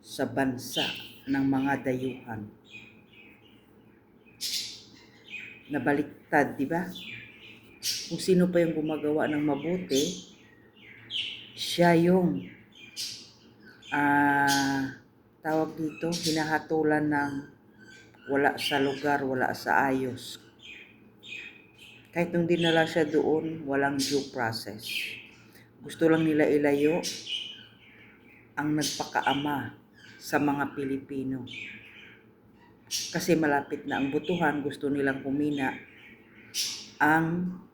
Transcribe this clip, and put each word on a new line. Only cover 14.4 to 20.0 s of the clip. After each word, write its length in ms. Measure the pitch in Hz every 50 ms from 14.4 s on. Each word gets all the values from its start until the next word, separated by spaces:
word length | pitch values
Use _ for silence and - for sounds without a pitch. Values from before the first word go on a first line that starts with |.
| 143 139 139 139 139 135 139 139 135 135 127 - - _ _ _ _ _ _ _
tawag 320 | _ 160 156 160 160 151 156 165
dito, 360 | 160 156 - - - 165 170
hinahatulan 960 | 170 - 165 156 160 156 156 160 151 151 - 160 160 156 151 151 151 151 151
ng 220 | 151 143 143 143 143 139 143 1077 - - _ - - - - - - - - - - - - -
wala 240 | 135 139 143 147 - -
sa 200 | - - 151 139
lugar, 480 | 139 139 135 135 139 147 143 143 139
wala 240 | 131 131 127 127 - -
sa 360 | - - 123 82 82 131 139
ayos. 560 | 131 131